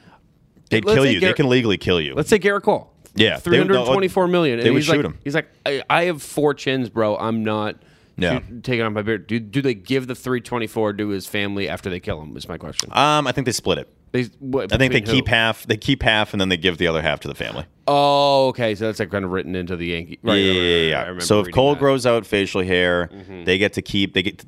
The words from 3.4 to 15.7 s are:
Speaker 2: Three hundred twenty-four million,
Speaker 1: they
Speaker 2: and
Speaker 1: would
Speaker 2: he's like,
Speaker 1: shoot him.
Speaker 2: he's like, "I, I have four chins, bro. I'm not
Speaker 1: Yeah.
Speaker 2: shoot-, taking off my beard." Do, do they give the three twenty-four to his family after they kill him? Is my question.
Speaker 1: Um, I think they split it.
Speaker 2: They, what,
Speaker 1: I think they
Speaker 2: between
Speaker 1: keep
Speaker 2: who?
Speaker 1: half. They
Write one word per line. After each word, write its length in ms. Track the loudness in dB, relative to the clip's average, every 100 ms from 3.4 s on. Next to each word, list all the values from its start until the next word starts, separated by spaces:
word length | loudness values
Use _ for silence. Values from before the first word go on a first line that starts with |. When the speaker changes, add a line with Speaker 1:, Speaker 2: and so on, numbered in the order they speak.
Speaker 2:
Three 160 | 2 2
hundred 260 | 4 2 2
twenty-four 420 | 2 0 0 2
million, 300 | 2 2 2
Speaker 1:
they 60 | 2
Speaker 2:
and 80 |
Speaker 1:
would 80 | 4
Speaker 2:
he's 60 | 2
like, 100 | 2
Speaker 1:
shoot 60 | 0
him. 120 | -6
Speaker 2:
he's 100 | -6
like, 140 | -4 -6 _ -4
"I, 160 | -4 0
I 140 | 0
have 180 | 0 -2
four 320 | -6 -2 0
chins, 340 | 0 -2 -2 -2
bro. 260 | 0 0 0
I'm 260 | -2 -2
not 340 | 0 -2 -2 -6 _ _ _ -4
Speaker 1:
Yeah. 220 | -2 -2
Speaker 2:
shoot-, 240 | -6 -10
taking 220 | -4 -2
off 80 | -2
my 100 | -2
beard." 240 | -2 -4 -4
Do, 140 | -6
do 220 | -4 -2
they 120 | -2
give 320 | -4 -2 -4 -2
the 80 |
three 260 | -8 -4 -4
twenty-four 500 | -4 -6 -4 -2 -2
to 160 | -2 -4
his 180 | -4 -4
family 420 | -4 -4 -4 -4
after 200 | -6 -6
they 80 | -8
kill 200 | -8 -10
him? 140 | -10 -14
Is 120 | -12
my 80 | -12
question. 320 | -10 -10 -2
Speaker 1:
Um, 340 | 2 4 4 2
I 60 |
think 140 | -2 -2
they 60 |
split 260 | -2 0 -2
it. 100 | -4 _ _
Speaker 2:
They, 120 | -4 -4 -8
what, 340 | -4 -4 0
Speaker 1:
I 40 | 2
think 160 | 2
they 80 | 2
Speaker 2:
between 160 | 2 0
Speaker 1:
keep 60 | 2
Speaker 2:
who? 60 |
Speaker 1:
half. 320 | 2 2 -2
They 100 | -4